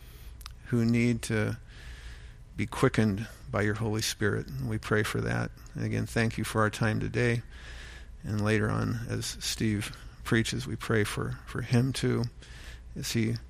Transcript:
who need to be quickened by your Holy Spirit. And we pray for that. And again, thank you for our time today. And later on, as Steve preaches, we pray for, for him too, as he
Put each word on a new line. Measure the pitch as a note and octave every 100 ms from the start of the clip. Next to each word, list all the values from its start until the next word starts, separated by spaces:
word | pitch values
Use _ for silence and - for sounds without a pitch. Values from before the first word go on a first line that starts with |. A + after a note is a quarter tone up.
| - - - - - - -
who | A#2+
need | A2+ A#2+ A#2+ A#2
to | - A2 A2 A#2 - - - - - - - - - -
be | A2
quickened | - C3 - A2 G2 A2+ - -
by | G#2
your | G#2
Holy | G#2+ A2+ G#2+
Spirit. | - - G#2 A2+ -
And | C3 B2+
we | A2
pray | - G#2+
for | G2+ A2+
that. | A2+ A#2+ A#2 - -
And | A2+
again, | A2 A2 A2
thank | A#2 A2+ -
you |
for | - A2
our | G#2+
time | - A2+ A2
today. | G#2+ A#2 A#2+ A#2 - - - - - - - -
And | - G#2+
later | G#2 G#2+ A2
on, | G#2+ A2 A2+ A2
as | A2 A2 -
Steve | - - A2 G#2 - - - -
preaches, | - A#2 A2+ B2 A#2+
we | A#2
pray | - A2+
for, | G#2 - B2 B2 -
for | -
him | A#2 A#2+ C3
too, | B2 B2+ A#2 A#2 - - - - - - -
as | C3+
he | A#2 A2+ A2+